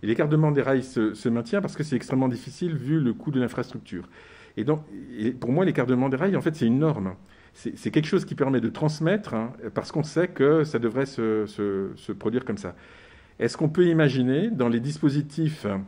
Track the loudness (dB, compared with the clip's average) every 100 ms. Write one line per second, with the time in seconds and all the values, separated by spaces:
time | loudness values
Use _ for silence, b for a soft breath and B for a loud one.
0 | 0 2 4 4 4 2 2 0 0 0
1 | 0 0 0 0 0 -2 -2 -6 -2 -2
2 | 0 0 0 -2 -8 -6 -4 -4 0 0
3 | 2 -2 -2 0 0 -2 -6 -8 -10 -12
4 | -12 B B B B -6 -2 -2 -2 -16
5 | -14 -4 -2 -2 0 2 4 2 2 2
6 | 2 0 0 0 0 0 2 4 2 0
7 | -4 -8 -16 B B -12 -10 -6 0 0
8 | 2 0 -2 -2 2 2 0 0 -2 0
9 | 0 0 -2 -6 -6 -8 -6 -6 -4 -4
10 | -2 0 -2 4 4 6 4 0 0 0
11 | -4 -2 0 0 -2 -2 -2 -2 -4 -8
12 | -10 -6 -2 -2 -4 -8 -8 -14 B B
13 | B B B B -4 0 -2 4 4 6
14 | 4 4 2 2 0 0 2 2 -2 0
15 | 2 2 -2 -2 -2 -2 -4 -4